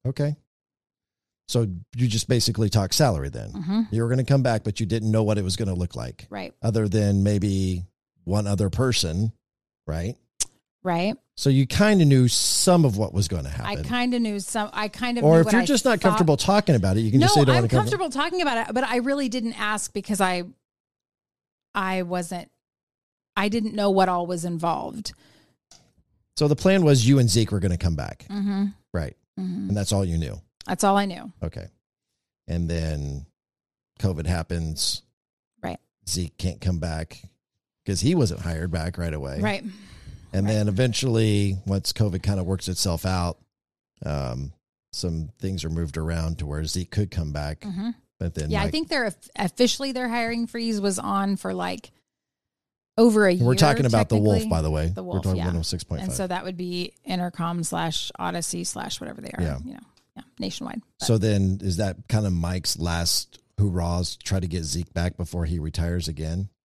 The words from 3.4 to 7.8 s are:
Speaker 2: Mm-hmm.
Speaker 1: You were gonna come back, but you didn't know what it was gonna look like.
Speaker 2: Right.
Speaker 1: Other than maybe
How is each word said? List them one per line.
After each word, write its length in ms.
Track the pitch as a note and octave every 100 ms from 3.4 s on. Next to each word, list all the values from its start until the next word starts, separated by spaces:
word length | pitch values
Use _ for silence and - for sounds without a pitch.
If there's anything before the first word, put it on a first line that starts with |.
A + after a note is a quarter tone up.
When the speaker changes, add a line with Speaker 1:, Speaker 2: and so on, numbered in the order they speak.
| G#1
Speaker 2:
Mm-hmm. 300 | G3 E3 G#3 A3
Speaker 1:
You 120 | A2+
were 80 | A#2
gonna 140 | B2+
come 180 | A#2+ C#3
back, 220 | B2 A2
but 160 | A2 G2+
you 60 | G#2
didn't 240 | A2+ G#2+
know 120 | A2
what 160 | G#2+ G#2+
it 60 |
was 120 | F#2 F2+
gonna 180 | G2+
look 220 | F2+ F2+ -
like. 300 | A#1+ - -
Speaker 2:
Right. 240 | G2+ F2+ _
Speaker 1:
Other 280 | A2+ A2 G#2+
than 340 | G#2+ G2+ G2
maybe 640 | G2+ G#2 G2+ F#2+ F#2+ F2+